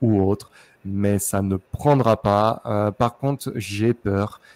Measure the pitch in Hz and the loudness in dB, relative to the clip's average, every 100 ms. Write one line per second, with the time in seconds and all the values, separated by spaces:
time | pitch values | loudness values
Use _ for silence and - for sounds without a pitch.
0 | 120 104 95 104 - - - _ 98 98 | 2 4 2 0 -6 -20 -20 _ -8 -2
1 | 101 101 - 101 98 95 - - 147 143 | 0 0 -2 -2 -2 -4 -6 -4 2 4
2 | 117 110 107 101 110 - 117 104 104 98 | 4 2 2 2 2 -2 -4 -2 -2 0
3 | 120 - 135 139 - - 92 101 113 120 | -2 -2 -6 -4 -6 -8 -8 -2 0 0
4 | 101 98 107 - _ | 0 -2 -2 -8 _